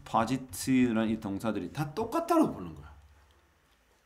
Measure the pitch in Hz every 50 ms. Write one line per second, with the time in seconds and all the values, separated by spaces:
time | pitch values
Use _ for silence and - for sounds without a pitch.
0 | - - - 113 117 113 131 127 127 - - - - 139 131 127 127 120 110 110
1 | 113 107 113 110 - 101 98 95 92 - 104 101 90 87 - 135 151 147 - -
2 | 226 226 - 330 339 - 349 320 285 170 - - 92 85 80 143 - - - -
3 | - _ _ _ _ _ _ _ _ _ _ _ _ _ _ _ _ _ _ _
4 | _